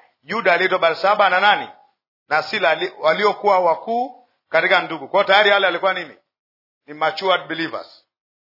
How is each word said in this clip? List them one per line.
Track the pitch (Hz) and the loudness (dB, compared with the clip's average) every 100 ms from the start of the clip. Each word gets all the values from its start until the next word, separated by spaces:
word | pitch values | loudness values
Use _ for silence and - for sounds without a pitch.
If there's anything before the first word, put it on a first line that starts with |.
| _ _ | _ _
Yuda | 139 214 185 | -10 -2 0
aliyeitwa | 170 185 180 | 2 0 0
Barsaba | 165 156 190 208 196 | 0 2 0 2 2
na | 180 | 4
nani? | 208 185 - - _ _ _ _ - | 2 2 -4 -16 _ _ _ _ -4
Na | 151 | -2
Sila | 147 214 175 | -2 -2 0
ali-, | 160 175 - | 0 -4 -2
waliokuwa | 151 175 208 196 202 185 | -2 2 0 0 2 2
wakuu | 175 160 - 233 262 - _ _ _ | 2 0 -4 -6 -6 -12 _ _ _
katika | 160 175 180 | -2 2 0
ndugu." | 165 160 135 | 0 -8 -4
Kwa | 190 | -2
tayari | 190 196 208 | 4 4 4
wale | 202 190 | 2 2
walikuwa | 170 190 | 0 -4
nini? | 180 151 104 _ _ _ _ _ _ - | -4 -10 -18 _ _ _ _ _ _ -20
Ni | |
matured | 151 160 147 190 175 147 | -4 -4 -2 -2 -2 -2
believers. | 160 160 110 - - _ _ _ _ _ | -8 -6 -8 -14 -20 _ _ _ _ _